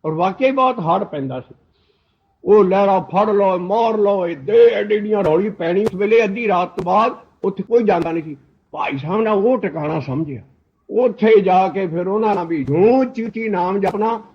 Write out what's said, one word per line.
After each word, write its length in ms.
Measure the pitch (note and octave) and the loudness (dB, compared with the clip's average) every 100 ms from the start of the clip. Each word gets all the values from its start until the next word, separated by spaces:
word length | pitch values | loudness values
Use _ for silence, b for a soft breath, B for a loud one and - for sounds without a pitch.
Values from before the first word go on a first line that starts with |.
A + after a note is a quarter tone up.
ਔਰ 80 | D#3+ | -6
ਵਾਕਈ 380 | D#3 F#3 F#3 C4 | -2 -2 0 0
ਬਹੁਤ 280 | C4 C4 A#3 | 2 0 0
ਹਾੜ 260 | E3 F#3+ | -2 -2
ਪੈਂਦਾ 360 | G3+ D3+ C3+ B2+ | -2 -8 -8 -10
ਸੀ। 140 | - - _ _ _ _ _ _ _ _ | -14 -20 _ _ _ _ _ _ _ _
ਉਹ 200 | - G#3 | 4 4
ਲਹਿਰਾ, 360 | F#3 F#3+ G3 F#3+ | 6 4 2 0
"ਫੜ 300 | C#3+ F3+ G#3+ | 0 0 2
ਲਓ, 280 | G3+ G3 F3+ | 2 2 0
ਮਾਰ 400 | F3+ G#3+ A3+ A3 | -2 0 0 0
ਲਓ, 280 | G3+ G3+ E3+ | 0 0 -2
ਇਹ 100 | D#3 | -6
ਦੇ," 300 | C3+ A#3 A#3 | 0 6 6
ਐਡੀਆਂ 580 | G#3 G#3 G#3+ G#3 G#3 | 4 -2 -2 0 0
ਰੌਲੀ 260 | F3+ D#3+ G#3 | 2 0 0
ਪੈਣੀ। 340 | G#3 E3 F#3 | -4 -2 0
ਉਸ 100 | A3 | -2
ਵੇਲੇ 300 | F#3 G#3 A3+ | -2 2 2
ਅੱਧੀ 240 | G#3+ G3+ A3+ | 2 -2 -2
ਰਾਤ 200 | F3+ F3+ | 0 -2
ਤੋਂ 160 | - | -6
ਬਾਅਦ 320 | F3 F#3+ A#3 - - _ | 0 2 2 -4 -20 _
ਉੱਥੇ 180 | G3 F#3+ | -8 -6
ਕੋਈ 200 | F#3 A#3 | -2 0
ਜਾਂਦਾ 300 | G#3+ F3 E3 | 2 0 -2
ਨਹੀਂ 120 | E3 | -6
ਸੀ। 120 | D#3 C#3 _ _ _ | -8 -16 _ _ _
ਭਾਈ 260 | D3+ C#3+ C#3 | -8 -6 -6
ਸਾਹਿਬ 240 | D3 G#3 | -4 -2
ਨੇ 80 | A3 | 0
ਉਹ 280 | G#3 G#3+ B3+ | 0 0 0
ਟਿਕਾਣਾ 420 | F#3 D#3 D3+ D#3+ | -4 -6 -6 -6
ਸਮਝਿਆ, 420 | C3 C3 D#3 B2 - _ _ _ _ | -6 -6 -6 -10 -16 _ _ _ _
ਉੱਥੇ 500 | G#3+ B3 G3+ G#3+ G#3+ | -2 0 2 4 6
ਜਾ 280 | F#3 F#3 F#3+ | 6 2 2
ਕੇ 180 | F#3+ F#3 | -2 -4
ਫਿਰ 220 | E3 F3+ | -4 -4
ਉਹਨਾਂ 260 | G#3 G#3+ | -2 -2
ਨਾਲ 120 | G3 E3 | -2 -4
ਵੀ 180 | D#3+ | -6
ਜੂੰ 360 | C3 D3+ G#3+ C4 | -2 2 4 4
ਉੱਚੀ 240 | B3+ - | 0 -4
ਉੱਚੀ 240 | A3+ A3 A3 | -10 -8 -6
ਨਾਮ 320 | F#3 F3+ G3 | -2 -2 -2
ਜਪਣਾ 420 | G3 G3+ A3 A3+ - | -2 -2 -4 -4 -10